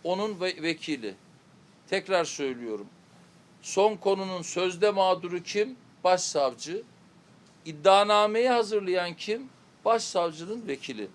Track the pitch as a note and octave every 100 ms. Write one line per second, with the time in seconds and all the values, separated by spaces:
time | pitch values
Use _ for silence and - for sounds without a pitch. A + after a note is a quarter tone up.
0 | E3 F#3 G#3+ G3 F#3 F3 D#3+ D#3+ - C#3+
1 | A2 F#2 - - _ _ _ _ - F#3+
2 | F#3+ F#3+ D#3+ - C#3 B2 A#2+ G#2 G2+ -
3 | _ - - _ _ - - - G#3 G#3
4 | G3 G3 F#3+ F#3 E3 F3 F#3 E3+ G#3 G3
5 | F#3+ F#3 F3 F3+ F3 G3+ G#3+ B3+ - _
6 | F#3 F#3 - D#3 C3+ A#2 D3+ F#3+ A#3 _
7 | - _ _ - - _ E3 D3+ E3 G3
8 | G#3 G#3 G#3+ A3 B3+ A#3+ G#3 G#3+ F#3+ F3+
9 | F3 E3 - A3+ C4 - _ _ G#3+ A3+
10 | - F#3 E3+ D#3 E3+ A#3 A3 C3+ - A2+
11 | G2+